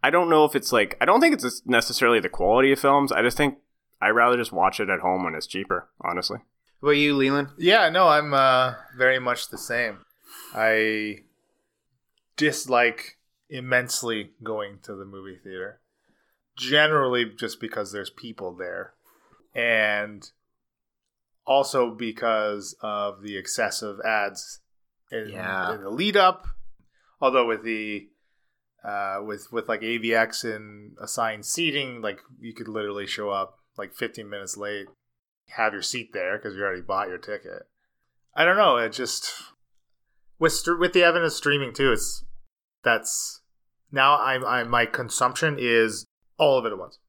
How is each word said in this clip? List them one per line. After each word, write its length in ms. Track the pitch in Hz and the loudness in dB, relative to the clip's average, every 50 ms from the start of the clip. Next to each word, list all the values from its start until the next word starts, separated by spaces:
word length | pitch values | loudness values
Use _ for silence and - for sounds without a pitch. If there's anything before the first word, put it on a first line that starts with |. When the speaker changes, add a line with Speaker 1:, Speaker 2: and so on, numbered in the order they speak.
Speaker 1:
I 80 | - 135 | 2 4
don't 180 | 156 175 180 170 | 4 4 4 6
know 160 | 165 156 151 | 6 6 6
if 100 | 147 - | 6 4
it's, 160 | 139 - - | 0 0 2
like, 240 | 127 117 104 - - - | 2 2 2 2 0 0
I 40 | 120 | 4
don't 160 | 147 196 233 | 4 6 6
think 140 | 311 339 294 | 6 4 4
it's 280 | - 123 123 - - _ | 2 -2 -6 -6 -6 _
necessarily 520 | - 123 117 113 - 120 - 131 117 117 110 | 2 2 2 2 2 -2 2 4 4 4 4
the 80 | 90 - | 2 0
quality 440 | - - 90 95 110 123 131 135 | -4 0 2 4 6 6 6 4
of 60 | 135 135 | 4 4
films, 300 | - 139 139 143 139 135 | 4 4 4 4 4 2
I 100 | - 92 | 0 2
just 140 | 110 127 131 | 2 0 2
think 200 | - 147 139 135 - _ _ _ _ _ _ _ _ | 2 0 0 0 -6 _ _ _ _ _ _ _ _
I'd 100 | 92 101 | 0 2
rather 260 | 107 117 117 123 123 | 4 4 4 4 4
just 160 | 120 117 - | 2 0 -4
watch 260 | - 87 92 95 - - | 0 2 2 2 2 0
it 80 | 107 92 | -2 0
at 100 | 95 80 | 0 0
home 240 | 85 90 92 92 90 | 0 0 0 0 -2
when 100 | 85 80 | -4 -6
it's 120 | 78 - | -6 -10
cheaper, 420 | - - 95 98 - 92 87 - _ _ _ | -8 -8 -8 -4 -4 -4 -4 -4 _ _ _
honestly. 380 | - - 87 90 - - 104 117 _ _ _ _ _ _ _ _ | -6 -4 -4 -4 -4 -6 -8 -8 _ _ _ _ _ _ _ _
Speaker 2:
What 100 | - 143 | 0 2
about 80 | 147 147 | 4 4
you, 160 | 147 147 143 | 4 2 4
Leland? 340 | 139 135 135 139 143 143 139 - - | 2 2 2 2 0 -2 -4 -8 -2
Speaker 3:
Yeah, 300 | 165 175 208 226 190 160 | 2 4 6 6 4 4
no, 180 | 165 185 190 170 | 4 4 6 6
I'm, 240 | 151 151 151 147 143 | 6 4 2 2 2
uh, 400 | 135 135 131 127 127 131 127 120 - - - - | 4 6 6 6 4 2 0 -2 -10 -18 -20 -4
very 220 | 123 127 131 131 127 | 0 2 2 2 2
much 300 | 127 123 123 120 - - | 0 -2 -2 -4 -6 -12
the 100 | - 104 | -12 -12
same. 400 | - - 120 120 120 110 101 95 _ _ _ _ _ - - - - - - | -8 -4 -2 -2 -2 -2 -4 -10 _ _ _ _ _ -20 -20 -20 -20 -12 -4
I 680 | - 110 113 110 110 110 110 110 107 107 107 101 98 _ _ _ _ _ _ _ _ _ _ _ _ _ _ _ _ _ _ _ _ _ _ _ | 0 2 4 4 4 2 2 0 -2 -4 -6 -10 -12 _ _ _ _ _ _ _ _ _ _ _ _ _ _ _ _ _ _ _ _ _ _ _
dislike 800 | - 151 151 143 - - 123 127 120 120 117 113 - - - - _ _ _ _ _ _ _ | -2 0 0 0 -2 -4 0 2 4 4 4 2 -2 -14 -18 -20 _ _ _ _ _ _ _
immensely 840 | - 127 123 127 127 123 123 120 - - 123 117 113 107 101 85 _ _ | -14 -12 -4 0 0 0 0 0 -6 -6 -4 -4 -4 -4 -6 -10 _ _
going 360 | 113 110 110 107 104 101 101 98 _ | -10 -8 -6 -6 -6 -8 -12 -20 _
to 100 | - 104 | -16 -14
the 100 | 95 98 | -14 -14
movie 340 | 98 98 98 95 98 92 90 | -16 -16 -18 -18 -18 -20 _
theater, 380 | _ 98 95 92 92 101 104 _ _ _ _ _ _ _ _ _ _ _ _ _ _ _ _ | _ -16 -12 -10 -10 -12 -12 _ _ _ _ _ _ _ _ _ _ _ _ _ _ _ _
generally 680 | - 123 127 139 147 151 156 156 147 135 127 123 123 120 110 104 | -12 -4 0 4 4 4 4 4 2 2 2 2 0 0 -2 -4
just 240 | - 120 107 - - | -8 -8 -8 -8 -8
because 320 | 117 110 - 113 104 90 | -10 -8 -6 -8 -8 -8
there's 180 | 98 104 95 - | -8 -10 -12 -12
people 440 | _ - - 113 110 - 98 92 90 | _ -16 -16 -16 -14 -10 -10 -12 -10
there, 400 | 87 92 87 90 90 95 - _ _ _ _ _ _ _ _ _ _ _ _ _ | -10 -10 -10 -8 -10 -12 -12 _ _ _ _ _ _ _ _ _ _ _ _ _
and 760 | 123 117 120 113 110 107 107 104 104 104 104 104 101 - - _ _ _ _ _ _ _ _ _ _ _ _ _ _ _ _ _ _ _ _ _ _ _ | -2 0 2 2 2 2 2 0 -2 -4 -8 -10 -18 -20 -20 _ _ _ _ _ _ _ _ _ _ _ _ _ _ _ _ _ _ _ _ _ _ _
also 440 | - 131 139 139 139 - 135 123 117 | 4 4 4 4 2 0 0 0 0
because 840 | 113 110 120 113 107 - 123 117 113 110 107 107 104 104 95 - - _ | -2 -6 -8 -8 -6 -4 -2 0 0 0 0 -2 -4 -6 -10 -14 -16 _
of 400 | - 107 107 104 101 101 98 95 | -10 -8 -6 -4 -4 -6 -6 -10
the 140 | 101 104 101 | -14 -12 -12
excessive 640 | 95 92 - - - 113 101 - - 117 107 101 101 - | -10 -10 -8 -4 -4 -4 -4 -4 -6 -8 -10 -10 -6 -2
ads 560 | 110 110 107 101 101 98 - - - - - _ _ _ _ _ _ _ _ _ _ | 0 0 0 0 -2 -6 -10 -16 -16 -18 -20 _ _ _ _ _ _ _ _ _ _
in, 180 | - 117 107 101 | -10 -10 -10 -10
Speaker 2:
Yeah. 440 | 98 92 92 92 95 95 92 90 90 | -12 -10 -8 -6 -4 -4 -4 -4 -6
Speaker 3:
in 80 | - | -6
the 80 | 98 98 | -8 -8
lead 260 | 107 131 180 214 190 | -4 -2 -2 2 4
up. 300 | 202 190 185 190 - - - - - - - - _ _ _ _ _ _ _ _ _ | 6 6 6 4 2 -8 -8 -8 -8 -10 -12 -14 _ _ _ _ _ _ _ _ _
Although 260 | 143 131 127 131 120 | 0 2 4 4 2
with 160 | 117 113 107 | 2 0 -4
the, 460 | 107 113 113 107 107 107 104 101 - _ _ _ _ _ _ _ _ _ _ _ _ _ _ _ | -4 -6 -6 -4 -6 -6 -8 -10 -10 _ _ _ _ _ _ _ _ _ _ _ _ _ _ _
uh, 360 | _ 104 104 101 101 95 95 98 | _ -8 -6 -6 -6 -4 -6 -8
with, 300 | 104 107 104 104 - - | -8 -8 -10 -12 -12 -8
with, 160 | 120 117 110 - | -8 -6 -4 -4
like, 140 | 113 104 | -6 -4
A 160 | 113 110 117 117 | -4 -4 -4 -4
V 160 | 113 117 113 | -2 0 2
X 280 | 113 113 113 - - - | 2 2 2 -2 -8 -6
and 520 | 120 110 107 107 107 104 104 104 104 - - | -6 -8 -8 -12 -18 -20 -20 -20 -20 -20 -18
assigned 440 | - - - - 117 113 110 104 104 | -12 -10 -6 -4 -4 -4 -4 -8 -8
seating, 540 | - - - 170 160 139 143 139 131 123 120 | -8 -6 -2 -2 -2 -2 -4 -6 -6 -10 -8
like, 200 | 110 104 98 - _ _ 127 _ | -8 -8 -8 -8 _ _ -20 _
you 120 | 113 117 110 | -18 -18 -14
could 140 | - 117 110 | -14 -14 -8
literally 380 | 107 110 104 104 101 101 101 | -8 -6 -6 -6 -6 -8 -8
show 240 | 95 - - 104 101 | -8 -8 -6 -6 -4
up, 280 | 101 98 98 - _ _ _ _ _ | -4 -4 -4 -6 _ _ _ _ _
like, 180 | - 104 92 - | -14 -14 -14 -8
fifteen 340 | - 123 113 - - 107 101 | -8 -8 -8 -8 -14 -16 -14
minutes 280 | 104 101 98 92 - | -12 -12 -10 -12 -10
late, 300 | 104 101 104 104 101 98 - _ _ _ _ _ _ _ _ _ _ _ _ - | -10 -8 -8 -8 -8 -10 -14 _ _ _ _ _ _ _ _ _ _ _ _ -4
have 160 | - 113 110 | -2 -2 -2
your 100 | 104 98 | -2 -4
seat 300 | - - - 127 113 113 | -8 -8 -8 -8 -10 _
there 260 | - 101 90 90 98 104 | -8 -6 -4 -4 -6 -6
'cause 160 | - 107 98 | -8 -12 -8
you 60 | 95 | -6
already 180 | 101 98 92 90 | -4 -4 -4 -6
bought 280 | 87 - 98 95 101 92 | -6 -4 -4 -4 -4 -4
your 100 | 90 87 | -8 -12
ticket. 440 | - - 104 98 _ 87 90 - - _ _ _ _ _ _ _ _ _ _ _ _ _ _ | -12 -12 -12 -12 _ -16 -18 -18 -18 _ _ _ _ _ _ _ _ _ _ _ _ _ _
I 100 | 143 160 | 2 2
don't 120 | 175 185 | 4 4
know. 220 | 208 208 175 131 120 | 4 4 4 4 4
It 140 | 117 113 | 2 -2
just, 420 | 113 - 127 113 - - - - - - - - _ _ _ _ _ _ _ _ _ _ _ _ _ _ _ _ _ _ | -4 -6 -6 -6 -6 -6 -8 -10 -12 -12 -18 -20 _ _ _ _ _ _ _ _ _ _ _ _ _ _ _ _ _ _
with 140 | 160 160 | 0 0
str-, 240 | - - - 170 175 170 | 0 0 -2 -2 0 0
with 160 | 175 175 175 | 0 2 4
the 100 | 180 175 | 6 4
advent 200 | 170 165 175 165 | 6 4 2 0
of 60 | 160 | -2
streaming 400 | 151 - - 147 143 143 139 123 110 | -4 -2 -2 0 0 0 -2 -6 -2
too, 180 | - 139 135 | 0 2 2
it's, 320 | 117 104 - - - - - - - - - _ _ _ _ _ _ _ | 2 2 0 -4 -6 -8 -10 -10 -12 -16 -18 _ _ _ _ _ _ _
that's, 600 | _ 123 117 110 113 - - - - - - - _ _ _ _ _ _ _ _ _ _ | _ 2 2 2 0 -4 -6 -6 -8 -8 -12 -16 _ _ _ _ _ _ _ _ _ _
now 240 | 143 135 131 139 147 143 | 2 4 6 6 6 4
I'm, 260 | 110 131 131 127 127 | 2 0 0 -2 -2
I, 180 | 107 123 123 117 | -2 -2 -2 0
my 220 | 117 120 120 117 | 0 2 2 2
consumption 720 | 113 - - 123 113 - - 127 127 131 - 160 156 147 131 | 0 -2 -6 -6 -6 -2 0 0 0 0 0 -2 -2 -2 -2
is 460 | 123 120 117 113 113 110 107 - - _ _ _ _ _ _ - | 0 2 4 4 4 2 0 -8 -12 _ _ _ _ _ _ 2
all 200 | 160 147 135 127 | 4 4 4 4
of 60 | 113 | 2
it 80 | 113 | -2
at 60 | 104 95 | -6 -6
once. 200 | 87 76 - _ _ | -12 -16 -18 _ _